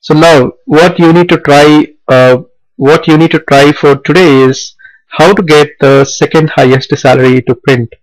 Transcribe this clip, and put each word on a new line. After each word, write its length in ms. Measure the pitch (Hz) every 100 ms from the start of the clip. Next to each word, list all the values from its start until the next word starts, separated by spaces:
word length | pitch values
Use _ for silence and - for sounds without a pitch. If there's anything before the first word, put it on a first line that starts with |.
So 140 | -
now 380 | 156 165 156 123 -
what 340 | - 151 175 175
you 140 | 165
need 160 | 170 175
to 100 | 160
try, 480 | - 143 151 151 147 _ -
uh, 300 | 131 127 127 127 _ _ _
what 320 | 135 160 165
you 80 | 156
need 140 | 160
to 80 | 160
try 320 | - 139 143
for 240 | 147 151 139
today 460 | - 156 180 135
is 320 | 131 131 - _ - _ _
how 240 | - 160
to 100 | 202
get 260 | 175 151 147 -
the 240 | 139 139
second 460 | 139 - 147 160 156
highest 460 | - 131 131 - 143
salary 460 | 135 127 127 127
to 120 | -
print. 380 | 123 - 127 117 -